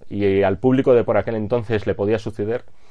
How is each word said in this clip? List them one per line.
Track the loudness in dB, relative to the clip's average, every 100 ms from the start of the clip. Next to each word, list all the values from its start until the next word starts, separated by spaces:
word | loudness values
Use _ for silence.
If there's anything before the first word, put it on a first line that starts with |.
| -10
y | -2 2 2
al | 2 2
público | 2 4 4 4
de |
por | 4 0
aquel | 0 -4
entonces | -2 -2 0 -2 -2
le |
podía | -2 0 -2
suceder, | -4 -6 -6 -6 -8 -18 -18